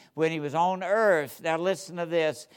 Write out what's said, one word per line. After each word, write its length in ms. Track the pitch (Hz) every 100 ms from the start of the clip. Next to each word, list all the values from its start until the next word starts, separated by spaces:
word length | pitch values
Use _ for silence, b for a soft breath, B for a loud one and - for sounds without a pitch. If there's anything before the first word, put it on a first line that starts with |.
| b
when 180 | - 160
he 80 | 160
was 160 | 147 151
on 260 | 180 185
earth. 580 | 185 214 214 165 139 -
Now 140 | 165 160
listen 380 | 180 185 - 175
to 100 | 170
this. 420 | 170 156 - -